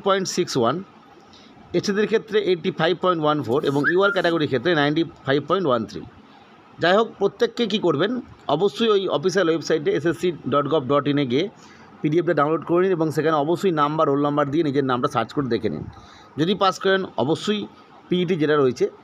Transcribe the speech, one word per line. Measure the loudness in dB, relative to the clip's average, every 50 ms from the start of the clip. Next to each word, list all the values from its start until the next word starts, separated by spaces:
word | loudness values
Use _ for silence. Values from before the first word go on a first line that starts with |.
| 2
পয়েন্ট | 0 0 0 0 -2 -2
সিক্স | -4 -2 -2 0 0
ওয়ান, | 0 0 0 -2 -6 -12 -20 -20 -20 -20 -20 -20 -20 -20 -20 -20 -20 -20 -20 -20 -14 -4 -4
এসটিদের | -4 -2 -2 0 0 0
ক্ষেত্রে | 0 0 -2 -2 0 -2 -2 0 0
এইটটি | -2 -2 -2 -6 -4 0
ফাইভ | 0 0 0 0 0
পয়েন্ট | 0 0 2 2
ওয়ান | 0 0 0 0
ফোর | 0 0 0 0 0
এবং | 0 0 0 0 2
ইউআর | 2 2 2 2
ক্যাটাগরির | 2 0 0 0 0 0 0 -2
ক্ষেত্রে | -2 0 2 2 2
নাইনটি | 2 2 2 0 -2 -4 -6 -10 -4
ফাইভ | 0 0 0 0 0
পয়েন্ট | -2 0 2 2
ওয়ান | 0 0 0 -4
থ্রি। | -8 -14 -14 -16 -20 -20 -20 -20 -20 -20 -20 -20 -20 -20 -20 -20 -10 -2
যাই | 0 2 4 4
হোক, | 2 0 -2 -2
প্রত্যেককে | -2 -2 0 0 -2 -2 0 -2 -2 -2 -2
কী | 0
করবেন, | 0 2 2 2 0 -2 -2 -6 -8 -12 -16 -12 -4 -2
অবশ্যই | 0 2 2 0 0 0 0 2 2
ওই | 2 2 0
অফিসিয়াল | -4 -2 -4 -2 0 0 2 2
ওয়েবসাইটে | 0 -2 0 -2 -2 -2 0 0 -2 0
এসএসসি | 0 -2 -2 0 -2 -4 -4 -4 -4 -2 0
ডট | 0 0 2 0
গভ | 0 0 2
ডট | 0 0 2 0 0
ইনে | 0 0 0 0
গিয়ে | -2 -2 -2 -6 -12 -20 -20 -20 -20 -20 -20 -14 -6
পিডিএফটা | -4 0 0 0 2 2 2 2
ডাউনলোড | 2 2 2 -2 -2 0
করে | 0 2 2
নিন | 2 2 0
এবং | 0 -2 -2
সেখানে | 0 0 0 2 0 2
অবশ্যই | 0 0 0 0 0 0 2
নাম | 0 0 2 2
বা | 2
রোল | 2 2 2 0
নাম্বার | 0 2 0 0 0 0
দিয়ে | 0 0 0
নিজের | 0 0 0 0
নামটা | 0 0 -2 -2 0
সার্চ | -2 -2 -2 -2
করে | -4 -4 -2 -2
দেখে | -2 -2 -2 -4
নিন। | -4 -10 -12 -14 -18 -20 -20 -20 -20 -20 -12 -4 -2
যদি | 0 0 0
পাস | 2 2 0 0 0 0
করেন, | 0 0 0 -2 -4 -4
অবশ্যই | -2 0 0 0 -2 -2 -4 -4 -4 -4 -10 -14 -20 -20 -20 -20 -16 -6 -4
পিইটি | -2 0 0 0 0 0 0
যেটা | 2 2
রয়েছে | 4 4 2 2 0 -2 -4 -4 -8